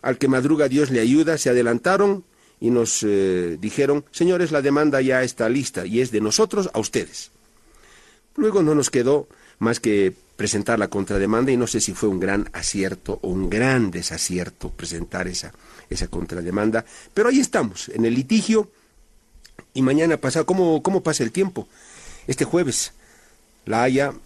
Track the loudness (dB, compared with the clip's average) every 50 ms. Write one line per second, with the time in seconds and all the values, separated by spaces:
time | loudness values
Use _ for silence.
0 | -2 -2 -2 0 2 2 2 2 4 2 2 4 2 2 2 2 2 2 2 2
1 | 4 4 4 4 4 4 0 0 0 2 2 2 2 2 0 0 0 0 2 2
2 | 2 2 0 -2 -6 _ _ _ _ _ _ _ -2 0 2 2 2 0 -2 -2
3 | 0 0 2 2 2 2 2 0 0 -2 -4 -6 -8 -6 -2 0 0 2 2 -2
4 | -2 _ -4 0 2 2 2 2 0 0 0 0 2 2 2 4 2 2 2 2
5 | 2 2 2 2 0 -2 -2 -2 0 0 0 0 -2 -4 -6 -8 -6 -2 0 0
6 | 0 0 0 0 0 0 2 2 2 2 2 -4 -4 -2 -2 -4 -4 -2 -4 -4
7 | -4 -4 -12 -18 -18 -18 _ _ _ _ _ _ _ _ _ _ _ -20 -20 -20
8 | -20 _ _ _ _ _ _ 0 0 2 2 2 2 4 2 2 0 2 0 0
9 | 2 2 2 0 0 _ -18 _ _ -20 _ _ 0 0 0 0 0 2 2 4
10 | 2 2 0 _ _ _ _ -6 -4 -2 -2 -2 0 0 0 0 0 -2 -2 -4
11 | -4 -2 -2 -2 0 2 2 2 2 2 2 0 0 0 -2 -4 -4 -4 -4 -2
12 | -2 -2 0 0 -2 -2 -2 -2 -4 -6 -10 -8 -8 -6 -4 -2 -4 -4 -4 -8
13 | -8 -10 -8 -6 -6 -6 -4 -2 -2 -2 0 0 2 2 2 2 0 0 -2 -6
14 | -8 -8 -6 -6 -6 -4 -4 -4 -6 -6 -10 _ -12 -12 -12 -10 -12 -10 -10 -10
15 | -10 -8 -8 -8 -8 -6 -8 -10 -12 -12 -18 -20 -20 -20 -20 -20 -12 _ -6 -6
16 | -6 -6 -6 -8 -8 -6 -8 -8 -6 -4 -2 0 0 0 0 -2 -4 -6 -20 -20
17 | -20 -6 _ 0 2 4 4 2 2 2 0 -2 -2 -2 -6 -10 -14 -8 -4 0
18 | 0 0 0 0 0 2 0 0 2 2 2 2 0 -2 _ _ _ _ _ _
19 | _ _ _ _ _ _ _ -20 _ -20 -20 -20 -20 _ _ 0 2 2 4 2
20 | 2 2 2 0 -2 -2 -2 -2 0 0 2 2 2 2 2 2 0 0 -2 0
21 | 0 -2 -2 -2 -2 -2 0 -2 -2 -2 -2 -8 -12 -12 _ -20 -20 -20 -20 -20
22 | -20 -20 -20 -14 -8 -6 -2 -2 -2 0 2 0 0 0 -2 -4 -6 -8 -12 -20
23 | -20 -20 -20 _ _ _ _ _ _ _ _ _ _ -4 0 0 2 2 2 0
24 | 0 -2 -4 -10 -18